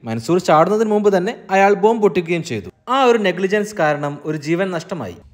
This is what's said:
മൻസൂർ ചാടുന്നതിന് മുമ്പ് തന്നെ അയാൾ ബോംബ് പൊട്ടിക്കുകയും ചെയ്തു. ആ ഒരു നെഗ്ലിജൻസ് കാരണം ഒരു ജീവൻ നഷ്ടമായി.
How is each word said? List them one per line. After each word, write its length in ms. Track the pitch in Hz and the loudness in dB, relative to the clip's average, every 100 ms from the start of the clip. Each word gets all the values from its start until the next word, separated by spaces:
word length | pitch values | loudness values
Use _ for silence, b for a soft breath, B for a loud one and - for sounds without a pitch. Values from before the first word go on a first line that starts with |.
മൻസൂർ 340 | 120 117 113 180 | -8 -8 0 0
ചാടുന്നതിന് 520 | 180 156 170 214 220 | 4 4 4 2 0
മുമ്പ് 260 | 208 208 190 | 2 2 2
തന്നെ 200 | 180 - - | -2 -8 -2
അയാൾ 240 | 190 196 | 2 4
ബോംബ് 280 | 196 208 233 | 4 2 2
പൊട്ടിക്കുകയും 400 | 202 175 170 175 | 2 0 -2 -4
ചെയ്തു. 280 | 160 113 95 _ - | -4 -8 -10 _ -4
ആ 140 | 262 | 2
ഒരു 160 | 262 233 | 4 4
നെഗ്ലിജൻസ് 560 | 196 170 190 214 208 | 0 -2 -2 -2 -4
കാരണം 440 | - 156 147 143 147 | -2 0 0 -4 -8
ഒരു 120 | 156 156 | -8 -8
ജീവൻ 340 | 143 170 190 | -4 -2 -2
നഷ്ടമായി. 460 | 175 160 185 104 87 - | -4 -8 -10 -10 -14 -20